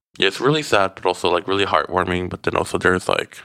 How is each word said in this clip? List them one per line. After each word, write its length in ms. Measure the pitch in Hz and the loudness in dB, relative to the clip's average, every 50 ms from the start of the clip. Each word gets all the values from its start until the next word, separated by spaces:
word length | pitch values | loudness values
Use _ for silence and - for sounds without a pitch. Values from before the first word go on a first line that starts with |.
| _ _ - - | _ _ -6 -2
Yeah, 80 | 95 | -2
it's 140 | 95 - - | -2 0 0
really 240 | 113 139 156 156 147 | 2 2 2 0 0
sad, 320 | - 113 101 98 92 - | 2 2 2 2 2 -2
but 100 | - - | -2 -2
also, 240 | 92 90 - - 85 | -2 0 0 0 0
like, 160 | 87 87 - | 2 0 0
really 180 | 92 95 101 98 | 0 0 0 0
heartwarming. 640 | 95 95 78 - - 82 92 92 92 90 90 90 87 | 2 2 0 0 0 0 0 0 0 0 -2 -2 -4
But 140 | 92 - | -6 -4
then 140 | - - - | -4 -2 0
also 200 | - 82 - - | -2 -2 -2 -2
there's, 320 | - - 90 92 92 - - | 0 2 2 2 2 0 -2
like, 300 | 50 50 - - - - | -2 -2 -2 -6 -10 -20